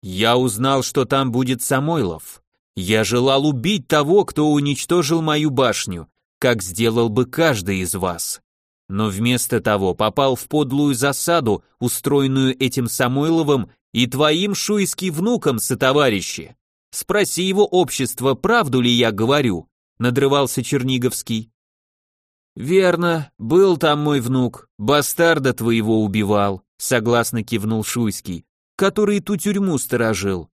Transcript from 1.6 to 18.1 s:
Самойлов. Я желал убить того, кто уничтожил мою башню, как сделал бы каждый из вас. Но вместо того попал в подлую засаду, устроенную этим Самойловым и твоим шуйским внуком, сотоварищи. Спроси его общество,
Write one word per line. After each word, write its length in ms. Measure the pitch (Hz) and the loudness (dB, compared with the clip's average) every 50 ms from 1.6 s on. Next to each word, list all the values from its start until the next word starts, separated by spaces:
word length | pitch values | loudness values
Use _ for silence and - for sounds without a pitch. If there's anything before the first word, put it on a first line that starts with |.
Самойлов. 800 | - - 143 131 143 156 170 156 117 90 82 80 - - - - _ _ _ _ _ _ _ | -2 -2 -2 0 0 0 -2 0 -2 -2 -4 -8 -14 -20 -20 -20 _ _ _ _ _ _ _
Я 280 | - 92 92 107 107 110 | -8 -2 0 0 2 2
желал 420 | 95 113 123 127 135 135 139 139 | 0 0 0 2 2 2 2 2
убить 420 | 151 143 123 113 175 214 190 123 _ | 0 0 0 -2 -2 -2 -2 -2 _
того, 360 | 165 151 143 143 180 208 185 | 0 0 2 4 4 4 2
кто 260 | - - 151 151 151 | 2 0 0 2 2
уничтожил 720 | 147 147 143 143 139 - - - 170 180 160 135 170 165 | 2 2 2 0 -2 -4 -2 0 0 0 2 0 0 0
мою 280 | 160 156 151 151 151 151 | 0 0 0 0 0 0
башню, 580 | 135 123 135 120 101 - - - 92 85 80 _ _ _ _ _ _ _ | 2 2 2 2 0 -2 -6 -8 -8 -10 -12 _ _ _ _ _ _ _
как 240 | - 127 120 113 | 0 2 2 0
сделал 460 | 90 90 87 104 113 113 113 120 117 117 | -2 -8 -2 0 0 2 2 2 0 2
бы 180 | 104 123 127 | 2 0 0
каждый 520 | 123 - 151 165 160 135 104 87 95 98 92 | 0 0 0 2 2 2 0 -2 -4 -2 -2
из 160 | 92 85 - | -2 -4 -4
вас. 460 | 95 90 92 85 85 - - - - _ _ _ _ _ _ _ _ _ _ | -2 -2 -4 -4 -6 -8 -10 -10 -12 _ _ _ _ _ _ _ _ _ _
Но 200 | 95 101 110 107 | -4 -2 -2 -2
вместо 520 | 95 98 113 120 123 120 - - - 113 | -2 0 0 0 0 0 -2 -2 -2 -2
того 340 | - - 107 101 98 92 85 | 0 0 0 0 0 -2 0
попал 420 | - 107 107 - - 139 135 131 | 0 -2 -2 0 0 0 0 0
в 120 | - - - | -2 -6 -4
подлую 460 | - 151 147 131 131 143 147 147 139 | -2 -2 -2 0 0 0 0 0 0
засаду, 680 | 113 135 143 135 - - - 170 170 139 110 101 87 _ _ _ _ | 0 0 -2 -2 -2 -2 0 0 0 2 0 -2 -2 _ _ _ _
устроенную 800 | 120 123 - - - 139 143 143 139 135 131 135 131 131 127 - | -4 -4 -4 -2 -2 0 2 2 2 2 0 0 0 0 0 0
этим 260 | 135 127 - 139 123 117 | -2 -2 -2 -2 -4 -4
Самойловым 840 | - - 135 123 127 139 147 156 165 165 160 147 147 131 98 - _ _ _ _ | -2 -2 -2 0 0 0 0 2 2 0 2 2 0 0 0 -6 _ _ _ _
и 140 | - 117 127 | -2 -2 -2
твоим 480 | 120 127 127 151 151 151 165 190 208 196 | -2 0 0 2 2 2 0 0 -2 -4
шуйским 580 | - - - 208 208 196 175 - - 185 190 | -4 -2 -2 0 0 0 -2 -4 -6 -6 -6
внуком, 460 | 156 151 180 226 247 - - 156 131 110 | -4 -2 0 0 0 0 0 0 -2 0
сотоварищи. 1000 | - - 127 104 135 131 135 147 147 127 107 98 85 - - - - - - _ _ _ _ _ _ _ | -2 -4 -4 0 0 2 2 4 2 2 2 0 -4 -6 -10 -12 -14 -16 -20 _ _ _ _ _ _ _
Спроси 520 | - - - - 214 208 196 - - 165 | -12 -12 -6 -2 0 0 0 0 -2 -2
его 220 | 180 190 190 196 208 | -2 0 2 2 2
общество, 720 | - - 180 175 131 - - 135 120 | 2 4 2 2 2 0 -2 -2 -4